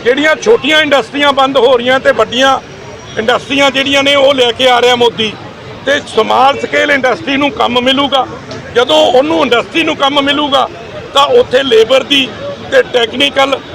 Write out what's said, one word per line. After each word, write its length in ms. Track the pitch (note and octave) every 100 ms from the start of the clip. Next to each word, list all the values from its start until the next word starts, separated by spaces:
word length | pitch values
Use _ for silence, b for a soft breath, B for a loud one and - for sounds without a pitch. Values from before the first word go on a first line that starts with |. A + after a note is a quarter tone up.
ਜਿਹੜੀਆਂ 320 | A3+ C4+ D4+ D4+
ਛੋਟੀਆਂ 440 | - A#3 C4 D#4
ਇੰਡਸਟਰੀਆਂ 500 | D#4 C#4 A3+ C#4+ C#4+
ਬੰਦ 240 | C4+ C4+ C4+
ਹੋ 180 | A#3+ B3+
ਰਹੀਆਂ 220 | B3 C4
ਤੇ 120 | C#4
ਵੱਡੀਆਂ 440 | C4 G#3 A#3 C4+ C4 - - - - - -
ਇੰਡਸਟਰੀਆਂ 520 | A3 A#3 - C#4 C#4
ਜਿਹੜੀਆਂ 320 | C4+ C#4 C#4
ਨੇ 120 | C#4 C#4+
ਉਹ 180 | C4+
ਲੈ 180 | C#4 A#3+
ਕੇ 160 | A#3 C4
ਆ 120 | A#3+
ਰਿਹਾ 140 | A#3+ B3
ਮੋਦੀ, 360 | A#3+ G#3+ A3 - - - - - -
ਤੇ 140 | C#4+ -
ਸਮਾਲ 520 | - G#3 G#3+ C4 C#4+
ਸਕੇਲ 300 | A3+ C#4+ D4
ਇੰਡਸਟਰੀ 460 | C#4 B3+ G#3+ - C#4
ਨੂੰ 140 | C#4+
ਕੰਮ 260 | - A3+ B3
ਮਿਲੂਗਾ। 440 | B3 C4 C#4+ C#4 A#3+ A#3+ - - - A3+
ਜਦੋਂ 220 | B3+ D#4
ਉਹਨੂੰ 440 | D#4 B3+ D4 E4
ਇੰਡਸਟਰੀ 420 | C#4 A#3 - E4
ਨੂੰ 120 | D#4+ C#4+
ਕੰਮ 260 | C#4 C#4+
ਮਿਲੂਗਾ 460 | C#4 C#4+ D4 C4+ A#3+ - - - -
ਤਾਂ 120 | C4+ C#4
ਉੱਥੇ 280 | B3 - B3
ਲੇਬਰ 400 | C#4 A3 A3 C4
ਦੀ 240 | - C#4 C4 - - - -
ਤੇ 100 | C4+ B3
ਟੈਕਨੀਕਲ 680 | B3 A3+ B3 C#4+ C4+ C4+ C4+ -